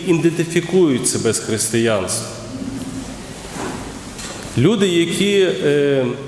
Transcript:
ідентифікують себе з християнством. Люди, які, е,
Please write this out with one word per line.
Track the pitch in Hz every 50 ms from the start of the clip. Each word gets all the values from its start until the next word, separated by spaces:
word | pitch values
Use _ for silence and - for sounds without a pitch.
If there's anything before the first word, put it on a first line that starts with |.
| -
ідентифікують | 185 170 160 147 170 160 175 160 165 - 175 160 - - 190 175 151 127 113 92
себе | - - 104 98 113 104
з | -
християнством. | - - 110 104 - - - 117 113 113 110 98 90 95 - - - - - - - - - - - - 269 262 - - - - - - - - - - - - - - - - - - - - - - - - - - - - - - - - - - -
Люди, | 117 127 185 233 196 202
які, | 185 175 170 170 165 165 - 190 202 202 196 185 170 - - -
е, | 147 143 147 143 143 139 135 127 120 120 - -